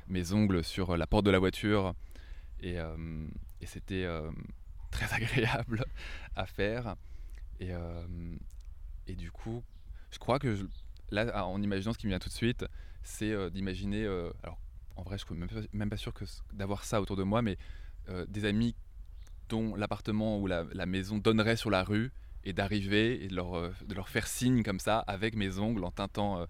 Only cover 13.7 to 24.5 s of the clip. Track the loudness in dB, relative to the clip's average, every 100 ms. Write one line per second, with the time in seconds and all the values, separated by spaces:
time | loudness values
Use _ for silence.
13.7 | -2 -2 0 0 0 -2 -6 -10 -10 -10
14.7 | -12 -12 -10 -6 -6 -6 -6 -4 -6 -6
15.7 | -2 -2 -2 -4 -8 -8 -10 -10 -4 -2
16.7 | -2 0 2 2 2 4 4 4 0 -6
17.7 | -10 -10 -10 -8 -6 -4 0 2 4 2
18.7 | 0 -8 -14 -12 -12 -12 -12 -4 0 0
19.7 | 0 -2 -2 0 2 2 2 2 2 0
20.7 | -2 0 0 0 4 6 8 6 4 4
21.7 | 4 4 2 2 -4 -12 -8 -4 0 2
22.7 | 2 4 6 6 4 -2 -2 0 0 -2
23.7 | -4 -6 -6 -2 0 0 2 4